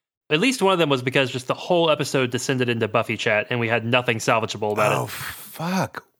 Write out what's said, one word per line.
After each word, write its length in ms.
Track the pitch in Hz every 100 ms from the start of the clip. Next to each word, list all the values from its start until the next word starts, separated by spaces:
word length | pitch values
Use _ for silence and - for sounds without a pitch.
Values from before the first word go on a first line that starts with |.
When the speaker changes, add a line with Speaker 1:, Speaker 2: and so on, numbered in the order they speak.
| _ _ -
Speaker 1:
at 80 | 151
least 240 | 254 254
one 100 | 190
of 60 | 185
them 100 | 151
was 140 | 135
because 260 | 123 143 131
just 160 | 127 -
the 80 |
whole 380 | 131 - 175 160
episode 400 | 147 143 139 123
descended 360 | 123 - 127 123
into 200 | 113 107
Buffy 280 | 117 110 110
chat, 300 | 117 107 -
and 80 | 123
we 80 | 113
had 180 | 117 113
nothing 320 | 123 123 113
salvageable 560 | - 113 107 101 107
about 180 | 104 104
Speaker 2:
Oh, 120 | 135
Speaker 1:
it. 80 | 123
Speaker 2:
fuck. 920 | - - - - - 170 185 135 - - _